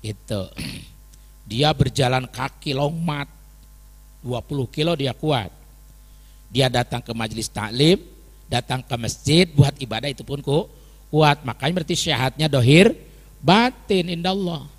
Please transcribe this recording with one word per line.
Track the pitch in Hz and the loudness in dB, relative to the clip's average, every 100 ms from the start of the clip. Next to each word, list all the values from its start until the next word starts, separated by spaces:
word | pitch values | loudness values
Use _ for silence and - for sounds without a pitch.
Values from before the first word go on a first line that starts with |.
Itu. | 110 101 - 104 92 | -10 -10 -8 -8 -8
<clears throat> | - - - - - - - - - - | -10 -12 -12 -16 -20 -20 -20 -20 -20 -10
Dia | 107 147 | 0 0
berjalan | 156 - - 127 131 127 | 2 -2 0 0 0 -4
kaki | - 135 - - 131 | -8 -10 -8 -6 -2
longmat | 147 165 170 143 143 - - - - - - - - - | -2 -2 -4 -4 -8 -14 -20 -20 -20 -20 -20 -20 -20 -16
dua | 123 123 | -8 -8
puluh | - 143 123 | -6 -6 -6
kilo | - 156 170 | -2 -2 0
dia | 139 - | -4 -4
kuat. | 156 139 95 - - - - - - - - - - | -2 -2 -2 -12 -20 -20 -20 -20 -20 -20 -20 -20 -6
Dia | 120 131 | 0 2
datang | 123 123 120 | 2 -2 -6
ke | - 113 | -8 -6
majelis | 113 113 110 | -6 -6 -8
taklim, | - 107 117 151 190 - - - - - | -6 -8 2 4 4 0 -20 -20 -20 -6
datang | 120 - 127 | -6 -4 -8
ke | 127 120 | -6 -6
masjid | 117 - - 156 180 143 | -6 -6 2 2 4 6
buat | 143 - | 6 4
ibadah | 127 110 139 | -8 -6 -6
itu | 135 135 | -10 -10
pun | 143 | -8
ku-, | 139 143 208 - - - - | -2 -2 -2 -14 -20 -20 -4
kuat. | 147 151 143 131 | 2 4 2 -4
Makanya | 110 135 180 | -6 -4 -4
berarti | 156 175 | -4 -4
sehatnya | - 131 131 135 156 | -2 -2 -2 -2 0
dohir | 139 120 151 214 - - - - - | 2 6 8 8 4 -12 -20 -20 -4
batin | 135 196 247 254 - 196 175 | 2 4 2 -2 -2 -2 0
indallah. | 170 175 196 180 165 143 | -4 -4 -2 -4 -6 -12